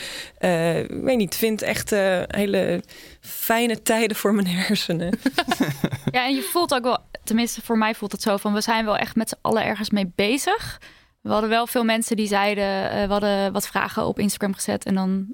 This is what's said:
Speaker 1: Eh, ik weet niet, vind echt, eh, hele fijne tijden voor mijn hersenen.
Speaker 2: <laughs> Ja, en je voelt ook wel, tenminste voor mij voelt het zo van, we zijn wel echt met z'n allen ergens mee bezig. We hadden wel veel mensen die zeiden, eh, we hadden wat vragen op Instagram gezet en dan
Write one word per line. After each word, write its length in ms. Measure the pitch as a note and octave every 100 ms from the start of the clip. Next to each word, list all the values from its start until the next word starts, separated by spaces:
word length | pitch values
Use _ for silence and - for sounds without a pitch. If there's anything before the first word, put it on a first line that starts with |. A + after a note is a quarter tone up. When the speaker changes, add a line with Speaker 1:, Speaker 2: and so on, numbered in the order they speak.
| - - - -
Speaker 1:
Eh, 400 | F#3 E3+ E3+ E3
ik 120 | - -
weet 140 | - B3+
niet, 200 | F#3+ -
vind 260 | A3+ G#3+
echt, 300 | - G#3+ -
eh, 300 | G#3 F#3+ F#3 -
hele 560 | - G3+ G3 F3+ F3 - - - -
fijne 640 | - - - A3+ A#3 A3
tijden 340 | - A3+ A3+ G#3+
voor 180 | G3+
mijn 120 | G#3 F#3
hersenen. 680 | F3 F#3+ G#3 - E3 F3 A3
Speaker 2:
<laughs> 20 | C4+ - F4 - D#3 C#3 - - -
Ja, 140 | B3+
en 100 | B3
je 80 | C#4
voelt 320 | F#4+ F4 E4+
ook 80 | C4
wel, 160 | B3 A3+ - -
tenminste 380 | - A3+ A#3 -
voor 160 | - A3+
mij 160 | A3
voelt 180 | A3+ G3+
het 100 | G3+
zo 140 | - G3
van, 160 | G#3+
we 80 | G#3
zijn 240 | - A3+
wel 120 | A3 G3+
echt 200 | - -
met 120 | A3
z'n 100 | -
allen 240 | - A3
ergens 260 | G3+ G#3+ G#3
mee 220 | G#3 F#3
bezig. 680 | - G3+ C4+ F4+ A4 - - - - _ _
We 100 | G#3
hadden 200 | G#3+ G#3+
wel 160 | A3+ A#3
veel 180 | B3+
mensen 320 | A3+ A3+ A3+ A3
die 100 | G#3+
zeiden, 640 | G3+ G3+ G#3 G3 F#3+ F#3+
eh, 160 | - G3+
we 60 |
hadden 400 | G3+ G#3 G3 G3
wat 140 | G3 -
vragen 380 | G3 G3+ - -
op 120 | G3+
Instagram 360 | G#3 - G3+
gezet 300 | G3 - G3+
en 100 | -
dan 320 | F#3+ F#3+ F#3+ F#3+